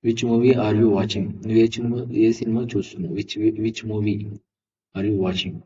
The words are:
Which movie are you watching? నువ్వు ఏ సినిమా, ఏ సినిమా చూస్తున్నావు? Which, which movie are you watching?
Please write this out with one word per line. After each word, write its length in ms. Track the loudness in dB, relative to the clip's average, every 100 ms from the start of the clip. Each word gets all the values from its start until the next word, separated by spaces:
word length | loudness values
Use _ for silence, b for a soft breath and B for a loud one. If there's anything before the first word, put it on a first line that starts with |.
Which 180 | -2 0 2
movie 260 | 4 4 4
are 200 | 2 4
you 120 | 4 4
watching? 280 | 0 -2 -4 -6
నువ్వు 180 | 2 4
ఏ 40 | 4 2
సినిమా, 240 | -4 -4 -2 2
ఏ 60 | 2 2
సినిమా 220 | -2 -2 -2
చూస్తున్నావు? 420 | -4 -4 -8 -6 -6
Which, 160 | -6 0 0 0 -4
which 140 | -4 -6
movie 260 | -2 -2 -2 -6 -12 _ _ _ _ _ -4
are 100 | -2
you 60 | 0 0
watching? 300 | -2 -6 -10